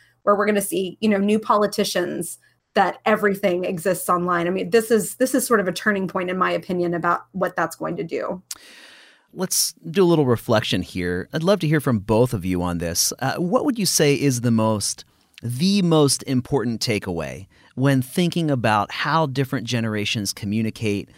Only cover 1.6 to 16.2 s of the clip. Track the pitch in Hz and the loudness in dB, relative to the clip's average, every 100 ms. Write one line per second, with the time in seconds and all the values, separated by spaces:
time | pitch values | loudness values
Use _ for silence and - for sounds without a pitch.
1.6 | 208 214 202 190 170 151 170 - _ _ | 2 0 -2 -2 -2 -4 -8 -12 _ _
2.6 | _ - 180 - 226 214 208 196 202 180 | _ 0 0 0 0 2 0 0 -2 -2
3.6 | 180 180 190 175 - 180 175 175 170 190 | -4 -4 -2 -2 0 0 0 0 0 -2
4.6 | 180 226 220 226 170 - 254 269 - 220 | 0 2 4 2 0 -2 0 0 2 2
5.6 | 185 175 220 196 185 190 180 185 180 175 | 0 -2 -2 0 -2 -4 -4 -2 0 -2
6.6 | 165 180 175 170 170 175 - 190 185 180 | -2 -2 0 0 0 -2 -4 -4 -4 -2
7.6 | 160 - 160 165 165 127 - 185 - - | -4 -4 -8 -6 -6 -6 -6 -8 -12 -18
8.6 | - - - - - _ _ - 180 - | -20 -20 -20 -20 -20 _ _ -8 -2 -2
9.6 | - - 165 165 175 165 135 113 - 107 | -2 -6 -2 4 6 6 4 2 2 0
10.6 | - 98 90 92 90 90 - 160 165 202 | 2 -2 -4 -4 -2 -2 -4 -2 2 2
11.6 | 151 151 135 113 95 110 127 107 90 90 | 2 2 2 0 2 2 2 0 -2 -2
12.6 | 90 87 85 85 - - 131 - 175 247 | -2 -2 -2 -2 -2 -2 -4 -2 0 0
13.6 | 294 233 180 - 151 143 143 123 120 113 | 0 -2 0 2 2 4 2 2 2 2
14.6 | 110 107 - - - _ _ - 113 123 | 2 0 -4 -8 -14 _ _ -12 -10 -2
15.6 | 185 202 175 156 143 - | 0 2 4 6 4 2